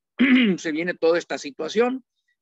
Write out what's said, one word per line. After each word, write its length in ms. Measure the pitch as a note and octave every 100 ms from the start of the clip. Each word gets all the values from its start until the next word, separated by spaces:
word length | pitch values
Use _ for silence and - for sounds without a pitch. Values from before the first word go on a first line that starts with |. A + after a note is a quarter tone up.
| _ _
<clears throat> 380 | C4 B3+ A#3 E3+
se 160 | E3+
viene 220 | D3+ F3 D#3+
toda 240 | E3 E3+
esta 200 | - C#3
situación, 680 | D3 C3 D#3 G3 B3 C4 _ _ _ _